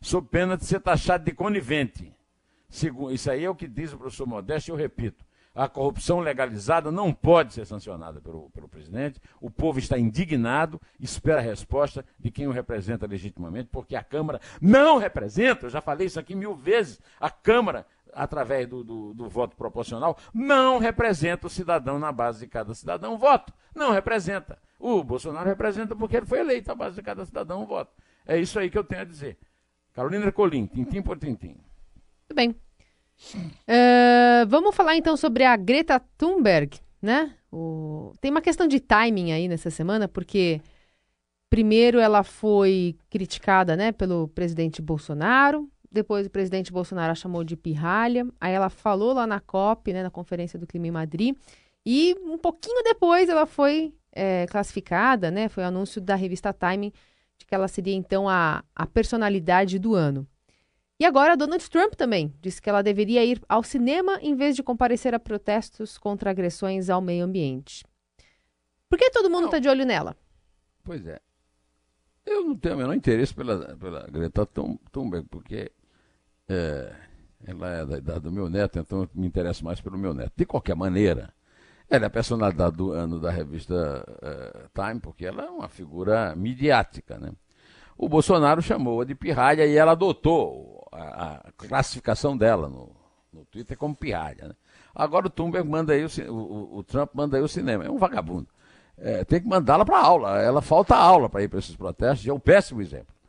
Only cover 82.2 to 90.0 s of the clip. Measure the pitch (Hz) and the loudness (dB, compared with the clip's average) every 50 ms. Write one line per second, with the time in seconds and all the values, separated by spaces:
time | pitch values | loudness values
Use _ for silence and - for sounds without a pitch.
82.2 | 117 - 120 113 110 98 82 76 87 87 80 82 92 95 78 85 85 82 82 82 | -2 -2 -2 0 0 0 0 2 0 0 0 -2 -4 -6 -4 -6 -6 -6 -6 -6
83.2 | 80 87 87 85 80 71 76 82 76 - 90 87 82 73 69 64 50 - - - | -4 -4 -4 -4 -6 -8 -10 -12 -8 -6 -4 -4 -4 -4 -6 -8 -12 -14 -18 -16
84.2 | - 73 71 65 64 57 - 55 69 - _ - 98 107 113 120 - 85 78 - | -14 -12 -12 -12 -14 -16 -16 -18 -20 -14 _ -8 -6 -6 -8 -8 -12 -14 -14 -12
85.2 | 85 90 - - 277 339 359 330 - - - - 90 73 73 87 95 98 107 113 | -12 -10 -10 -10 -12 -12 -12 -12 -14 -14 -14 -16 -18 -14 -12 -6 -2 0 0 0
86.2 | 110 90 78 85 95 117 127 127 139 151 135 113 - - - - - - 55 - | 0 -2 -4 -6 -6 -6 -6 -2 2 2 4 4 2 0 -6 -14 -16 -16 -16 -14
87.2 | - 78 - - _ _ _ _ _ _ _ - - - _ - - - 151 156 | -14 -16 -16 -18 _ _ _ _ _ _ _ -20 -20 -20 _ -8 -4 0 2 2
88.2 | 147 - 190 165 147 143 160 170 160 - - - 131 120 117 117 123 131 139 - | 4 4 4 4 6 4 4 2 2 0 -2 -2 0 -2 -2 -2 -4 -4 -8 -8
89.2 | - 165 151 127 123 139 156 156 151 147 147 151 156 160 165 165 | -6 -4 0 2 4 4 6 6 4 4 6 6 6 6 6 4